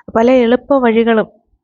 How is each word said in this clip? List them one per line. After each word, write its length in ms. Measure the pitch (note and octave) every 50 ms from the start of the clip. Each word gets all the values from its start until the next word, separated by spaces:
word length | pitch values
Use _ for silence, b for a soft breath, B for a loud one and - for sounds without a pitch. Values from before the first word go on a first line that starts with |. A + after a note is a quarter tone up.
| B - -
പല 140 | A3+ A3+ B3
എളുപ്പ 420 | C4 C4 A#3+ A3+ B3 B3 B3 - C#4+
വഴികളും, 540 | C4+ B3+ A#3 A3 A3+ A#3 A#3 A3+ A3 G3+ - _ _ _ _ _ _